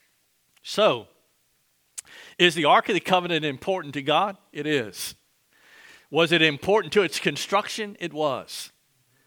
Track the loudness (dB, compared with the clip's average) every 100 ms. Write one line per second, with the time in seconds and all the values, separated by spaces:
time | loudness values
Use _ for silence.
0 | _ _ _ _ _ _ -8 0 2 2
1 | -6 _ _ _ _ _ _ _ _ -18
2 | -18 -20 -14 2 2 4 4 4 4 -2
3 | 0 0 0 -2 -2 -4 -4 -6 -6 -6
4 | -2 0 0 -6 _ -8 -2 -2 -2 -8
5 | -12 -14 _ _ _ _ _ -20 -20 -20
6 | _ 0 2 4 4 2 0 0 2 0
7 | 0 -2 -4 -4 -2 -2 -2 -8 -10 -10
8 | -10 -4 -4 -4 -8 -14 -16 _ _ _
9 | _ _